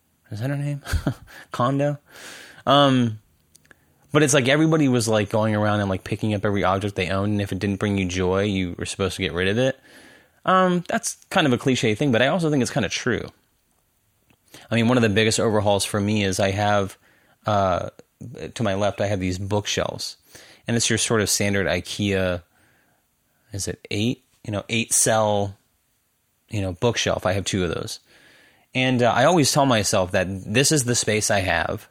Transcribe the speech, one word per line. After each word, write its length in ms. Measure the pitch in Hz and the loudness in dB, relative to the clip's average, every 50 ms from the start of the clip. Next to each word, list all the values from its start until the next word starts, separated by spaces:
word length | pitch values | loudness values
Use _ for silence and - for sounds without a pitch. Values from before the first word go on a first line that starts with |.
| _ _ _ _ _ - | _ _ _ _ _ -14
Is 100 | 110 104 | -10 -6
that 100 | 123 139 | -6 -4
her 60 | 143 | -4
name? 260 | 139 143 143 143 139 - - - - - 139 - | -4 -4 -6 -6 -8 -6 -4 -4 -2 -2 -4 -6
<laughs> 360 | - - - - - - - | -8 -12 -20 -20 -20 -20 -10
Kondo? 460 | - - 120 131 139 139 143 147 143 - _ _ - - - - - - - - - - - | -4 -2 0 0 2 0 0 -2 -2 -4 _ _ -20 -20 -18 -18 -18 -18 -20 -20 -18 -6 0
Um, 540 | - 139 143 143 135 131 127 120 113 107 - _ _ _ _ _ _ _ _ _ - - _ _ _ _ _ _ - | 4 6 6 6 6 4 4 2 0 -2 -6 _ _ _ _ _ _ _ _ _ -20 -20 _ _ _ _ _ _ 0
but 100 | - 151 | 2 2
it's 120 | 151 135 151 | 4 4 4
like 140 | 143 117 135 | 4 4 4
everybody 400 | 143 151 160 160 160 156 143 131 | 4 4 4 4 4 4 4 4
was, 200 | 123 120 107 113 | 4 2 2 2
like, 220 | 110 107 104 - | 2 2 2 2
going 240 | 117 107 110 110 107 | 0 0 2 2 2
around 260 | 104 104 104 104 104 | 2 2 2 2 0
and, 100 | 101 98 | 0 0
like, 140 | 95 92 - | -2 -4 -4
picking 280 | - 110 - 117 107 | -6 -6 -4 -2 -2
up 120 | 104 95 - | -2 0 -2
every 200 | 107 101 98 85 | 0 0 0 2
object 320 | 92 98 98 104 101 - | 2 0 0 -2 -4 -2
they 140 | 95 90 85 | -2 -2 -2
owned, 220 | 95 98 101 107 | -2 -2 0 0
and 100 | 104 101 | 0 -2
if 100 | 101 - | -2 -2
it 60 | 98 87 | -4 -2
didn't 200 | 104 101 98 - | -2 -2 -2 0
bring 200 | 107 104 101 98 | 0 0 0 0
you 80 | 95 | -2
joy, 360 | 87 90 92 92 90 92 98 104 | -2 -2 -2 0 0 2 0 0
you 300 | 107 95 95 92 87 85 - | 0 0 -2 -2 -4 -6 -8
were 80 | - | -8
supposed 300 | - - - 98 90 - | -8 -4 -4 -4 -4 -2
to 60 | - | -2
get 100 | 95 76 | -4 -2
rid 160 | 80 87 92 95 | -2 -2 0 0
of 100 | 107 123 | 0 0
it. 200 | 131 131 - _ _ - - - - - - - _ _ _ _ - | 0 -2 -2 _ _ -20 -20 -20 -20 -20 -20 -20 _ _ _ _ -2
Um, 400 | - 185 185 185 180 180 175 - - | 2 2 4 4 2 2 0 -2 -2
that's 300 | - 220 - - - - _ - | -4 -4 -4 -6 -10 -10 _ -2
kind 180 | - 190 156 | 0 0 2
of 60 | 135 | 2
a 60 | 120 113 | 0 0
cliche 360 | - 135 127 - - 110 107 | 0 0 0 2 0 0 0
thing, 160 | - 147 139 | 0 0 2
but 120 | 113 110 | 2 2
I 60 | 127 139 | 2 2
also 220 | 175 185 165 151 | 2 0 0 0
think 120 | 151 131 | 2 0
it's 80 | 117 - | 0 0
kinda 180 | - 139 98 82 | 0 -2 -2 -2
true. 400 | - - - 123 104 85 - - - _ _ _ _ _ _ _ _ _ _ _ _ _ _ _ _ _ _ _ _ _ _ _ - - - - | -4 -4 -2 -2 -2 -2 -4 -10 -16 _ _ _ _ _ _ _ _ _ _ _ _ _ _ _ _ _ _ _ _ _ _ _ -20 -16 -8 -2
I 60 | 113 | 0
mean, 120 | 117 113 117 | 2 2 4
one 80 | 127 | 4
of 60 | 123 | 4
the 80 | 113 107 | 2 2
biggest 280 | 95 110 110 110 110 - | 4 2 2 2 2 0
overhauls 460 | 101 113 104 107 98 104 101 98 - | 0 2 2 2 2 2 2 0 0
for 160 | - - 104 | -2 -2 -2
me 240 | 101 104 107 107 101 | 0 0 0 0 0
is 160 | 95 92 - | 0 0 0
I 120 | 101 98 | 0 0
have, 440 | 98 104 104 104 104 101 98 95 - _ _ _ _ _ _ _ _ _ - | 0 0 0 2 2 0 0 -2 -8 _ _ _ _ _ _ _ _ _ -4
uh, 460 | 110 104 101 98 92 87 90 - - - - - _ _ - - 113 - - 78 - - | -2 0 2 2 2 0 -2 -4 -8 -12 -16 -20 _ _ -18 -18 -16 -14 -14 -14 -10 -6
to 80 | - | -4
my 120 | 113 98 95 | -2 -2 -2
left, 260 | 98 104 98 - - | 0 -2 -2 -2 -2
I 60 | 104 98 | -2 -2
have 120 | 104 90 | -2 -2
these 180 | 92 92 92 92 | -2 -4 -4 -4
bookshelves, 800 | 101 95 104 104 - - - 92 - - - - - - - _ _ _ - - - - - _ - | -4 -2 -2 -2 -2 -2 -4 -4 -4 -4 -6 -8 -12 -12 -14 _ _ _ -20 -20 -20 -20 -20 _ -6
and 80 | - 117 | -2 -2
it's 140 | 113 - - | 0 0 0
your 100 | 113 107 | 0 0
sort 220 | - - 117 107 | 0 0 0 0
of 80 | 101 - | 0 0
standard 380 | - - 104 101 101 98 90 | 0 0 0 0 0 0 0
ikea, 760 | 76 90 90 - - - - 104 101 98 95 92 90 90 87 - _ _ _ _ _ _ _ _ _ _ _ _ _ _ _ _ _ _ _ _ - | 0 -2 -2 -4 -6 -6 -4 -2 0 0 0 0 -2 -4 -4 -8 _ _ _ _ _ _ _ _ _ _ _ _ _ _ _ _ _ _ _ _ -12
is 160 | 104 98 - - | -10 -8 -8 -8
it 180 | - - - - | -10 -10 -8 -6
eight? 340 | - 101 110 123 - - _ _ _ _ | -4 -2 -2 -2 -4 -6 _ _ _ _
You 100 | - - | -10 -8
know, 120 | 101 98 - - | -6 -6 -4 -4
eight 240 | 117 113 110 - - | -2 -2 -2 0 0
cell, 640 | - - 123 110 110 110 107 104 101 101 98 95 _ _ _ _ _ _ _ _ _ _ _ _ _ _ _ _ _ _ - | 0 2 2 2 2 2 2 0 0 -2 -4 -6 _ _ _ _ _ _ _ _ _ _ _ _ _ _ _ _ _ _ -8
you 140 | 113 104 | -6 -4
know, 100 | 95 95 | -4 -4
bookshelf. 540 | 90 - 123 120 110 - - 98 85 - - | -4 0 0 0 0 0 -2 -2 -2 -2 -2
I 80 | 98 95 | -2 -2
have 100 | 98 87 | -2 -2
two 180 | - 110 95 90 | -2 -2 -2 0
of 60 | 80 | -2
those. 300 | - - - - - - _ _ _ - _ - _ _ _ _ _ _ _ _ - | -2 -4 -8 -10 -12 -14 _ _ _ -20 _ -20 _ _ _ _ _ _ _ _ -2
And, 280 | 131 127 131 127 117 | -2 0 2 2 2
uh, 80 | 120 113 | 2 4
I 140 | - 120 131 | 4 4 4
always 260 | 160 185 165 131 - | 4 4 4 4 2
tell 140 | - 147 139 | 4 2 4
myself 480 | 135 117 107 98 - 113 95 92 92 | 4 4 2 2 2 0 0 0 0
that 140 | 104 95 90 90 | 0 -2 -2 -2
this 420 | 98 95 - 87 107 127 143 - | -4 -8 -6 -2 0 2 2 2
is 140 | 160 143 117 | 2 0 2
the 100 | 123 120 | 0 0
space 360 | - - 110 107 107 - - | 0 0 0 0 0 0 0
I 100 | 107 98 | 0 0
have 480 | 90 92 85 82 - - 92 - - - | 2 2 0 0 0 -2 -6 -8 -10 -16